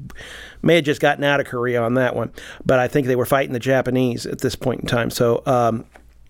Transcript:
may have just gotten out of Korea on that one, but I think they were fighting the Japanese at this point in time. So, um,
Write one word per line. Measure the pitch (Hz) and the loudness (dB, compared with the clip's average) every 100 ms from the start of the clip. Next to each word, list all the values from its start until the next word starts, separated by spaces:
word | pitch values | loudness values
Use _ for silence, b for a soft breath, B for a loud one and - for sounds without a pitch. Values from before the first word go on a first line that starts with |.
| 131 - B B B B | -14 -16 B B B B
may | - 170 | 2 4
have | |
just | 147 139 | 2 2
gotten | 147 147 | 2 2
out | 143 143 | 2 0
of | 131 | 0
Korea | 123 123 120 | -2 -2 0
on | 117 127 | 2 2
that | 123 117 | 0 0
one, | 113 - B B - | -6 -8 B B 0
but | 131 | 2
I | 123 | 2
think | 147 127 | 2 2
they | 127 | 0
were | 117 | 2
fighting | 139 143 | 0 0
the | 123 | -2
Japanese | 131 135 123 127 127 117 - | 0 0 2 2 0 -2 -6
at | - | -4
this | 123 - | -4 -2
point | 127 - | -4 -2
in | - | -2
time. | 120 120 | 0 0
So, | - 120 117 - | 0 2 2 2
um, | 123 117 113 - - - - - | 2 2 0 -6 -20 -20 -20 -20